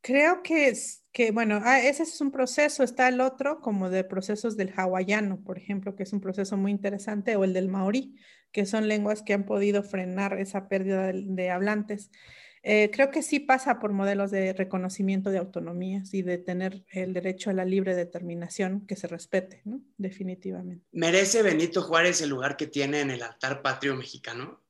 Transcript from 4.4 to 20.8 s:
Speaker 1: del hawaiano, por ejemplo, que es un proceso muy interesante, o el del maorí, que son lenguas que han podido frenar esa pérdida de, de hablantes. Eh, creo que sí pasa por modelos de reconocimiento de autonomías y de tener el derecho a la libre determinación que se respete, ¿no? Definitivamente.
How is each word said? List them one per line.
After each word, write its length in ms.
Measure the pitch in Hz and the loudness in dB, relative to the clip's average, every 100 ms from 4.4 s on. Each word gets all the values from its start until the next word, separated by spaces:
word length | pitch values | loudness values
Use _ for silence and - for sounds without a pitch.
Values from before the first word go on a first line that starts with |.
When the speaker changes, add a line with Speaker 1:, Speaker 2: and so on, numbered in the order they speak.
| 233 214 | -4 -2
Speaker 1:
del 160 | 185 | -4
hawaiano, 720 | - 185 185 185 208 208 185 | 0 0 0 0 0 0 -4
por 140 | - 180 | -8 -12
ejemplo, 360 | - 202 196 196 | -6 -6 -6 -8
que 80 | |
es 100 | 196 | -4
un 80 | 202 | -4
proceso 340 | 190 190 196 202 | -4 -4 -2 0
muy 140 | 196 | 0
interesante, 680 | 202 196 202 202 214 202 214 | 0 -2 -4 -6 -4 0 2
o 80 | |
el 80 | 190 | 2
del 160 | 185 190 | 2 0
maorí, 480 | 190 190 233 269 - _ _ _ | 0 0 0 -4 -14 _ _ _
que 120 | - | -2
son 240 | 196 220 214 | 0 0 2
lenguas 340 | 214 208 214 | 2 0 -2
que 120 | - | 0
han 100 | 202 | 0
podido 380 | 196 208 202 202 | 2 2 4 2
frenar 560 | 202 190 185 185 196 190 | 0 -4 -4 -2 -2 -2
esa 300 | 190 196 196 | -4 -6 -2
pérdida 400 | 196 190 190 190 | -2 0 0 0
de, 160 | 185 196 | -2 -4
de 240 | 185 180 | -2 -2
hablantes. 600 | 180 202 214 208 208 - _ - - - _ - | 0 0 0 -2 -8 -10 _ -20 -20 -20 _ 2
Eh, 200 | 214 208 | 4 4
creo 180 | 214 277 | 4 2
que 120 | 294 | 2
sí 180 | 311 285 | 0 -2
pasa 400 | 285 262 285 233 | 2 2 4 0
por 140 | 214 | 0
modelos 360 | 196 196 196 196 | 0 0 2 0
de 220 | 196 190 | 0 0
reconocimiento 760 | 185 185 190 185 185 190 190 196 | 0 -2 -2 -4 -2 0 0 0
de 80 | 190 | -2
autonomías 760 | 185 180 165 175 185 196 190 | -2 -6 -6 -6 -4 -6 -4
y 80 | 196 | -4
de 160 | 180 175 | -2 -4
tener 480 | 180 180 190 196 _ | -2 -4 -4 -6 _
el 240 | 190 185 | -8 -4
derecho 340 | 180 185 185 - | -4 -4 -4 -2
a 60 | |
la 100 | 185 | -2
libre 320 | 185 190 190 180 | 0 0 2 0
determinación 880 | 175 175 175 170 170 - 185 196 202 | -2 -6 -8 -8 -10 -4 -2 -2 -6
que 80 | |
se 140 | 202 170 | -8 -8
respete, 540 | 170 - 190 185 - | -10 -2 -2 -2 -14
¿no? 160 | - 254 - _ | -12 -12 -12 _
Definitivamente. 880 | 190 185 190 180 190 185 180 175 | -10 -8 -10 -8 -8 -8 -10 -14